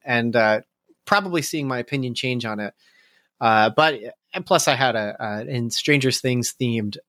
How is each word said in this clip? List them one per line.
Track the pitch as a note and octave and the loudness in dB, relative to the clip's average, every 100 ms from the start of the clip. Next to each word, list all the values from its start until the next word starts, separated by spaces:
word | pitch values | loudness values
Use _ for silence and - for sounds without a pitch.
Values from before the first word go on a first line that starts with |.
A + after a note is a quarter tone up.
and, | - A#2+ A#2 A#2 | -2 0 2 4
uh, | A2 G#2+ - _ _ _ | 4 2 -2 _ _ _
probably | - G#3 G3 E3+ | 0 0 2 -2
seeing | C#3 D#3+ C#3 | -2 -4 -4
my | B2+ | -4
opinion | A#2 C#3 B2+ | -4 -4 -4
change | A#2 C3 B2 | -4 -4 -4
on | A2+ G#2+ | -4 -6
it. | G#2 - _ _ _ _ _ - | -6 -10 _ _ _ _ _ -2
Uh, | A#2 A2 A2 | 2 6 4
but, | G#2+ D#3+ C3+ A2+ - _ | 4 2 2 -8 -16 _
and | F#3 - | -8 2
plus | F3 D3+ | 2 4
I | C3 | 2
had | C3+ A2+ | 2 0
a, | G#2 - | -4 -6
a, | A2 G#2+ | -6 -6
in | B2 C3 A#2 | -6 -4 -4
Stranger | - - C#3+ C3 | -4 0 2 2
Things | A#2+ C3 B2 A#2 - | 0 0 -2 -2 -4
themed | B2 A2+ G#2 G#2 | -2 -2 -4 -8